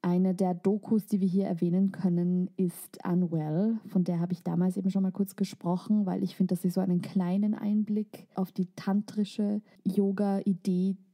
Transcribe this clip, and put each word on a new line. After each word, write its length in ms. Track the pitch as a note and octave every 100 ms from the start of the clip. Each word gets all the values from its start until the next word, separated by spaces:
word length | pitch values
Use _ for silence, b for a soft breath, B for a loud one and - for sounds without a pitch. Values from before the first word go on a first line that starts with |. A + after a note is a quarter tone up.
Eine 340 | F3+ F3+ F#3 F3+
der 180 | F#3+
Dokus, 520 | F3 F#3+ G#3 - A3 -
die 160 | G3+
wir 60 | F#3+
hier 160 | F#3+ F#3+
erwähnen 480 | E3+ F3 F3+ G3
können, 560 | F#3+ F#3 F3 F3 F3+ F#3 -
ist 400 | F#3 - - - -
Unwell. 720 | F3+ F3 D#3+ D3+ D#3 A3 A3 -
Von 160 | F#3+
der 160 | F3 E3+
habe 140 | F3
ich 100 | F3+
damals 320 | - E3+ F3+ F#3
eben 140 | F#3+
schon 140 | G3
mal 100 | F#3+
kurz 240 | F#3 G3 -
gesprochen, 680 | G3 - F3 F3+ - G#3+ F#3+
weil 160 | F#3
ich 140 | F#3+ -
finde, 200 | F#3 F3
dass 80 |
sie 60 | F#3
so 120 | F3+
einen 200 | F#3+ F3+
kleinen 520 | - G3 F3+ F#3+ G#3
Einblick 760 | G#3+ G#3 G#3+ G#3 G#3 G#3 - - -
auf 160 | F#3
die 160 | - F3+ -
tantrische 840 | - G3+ G#3+ G#3+ G3+ - G#3 G#3 b b -
Yoga-Idee 1120 | G3 G3 G3 G3+ G3 G3+ F3+ - F3+ F#3+ F#3+ _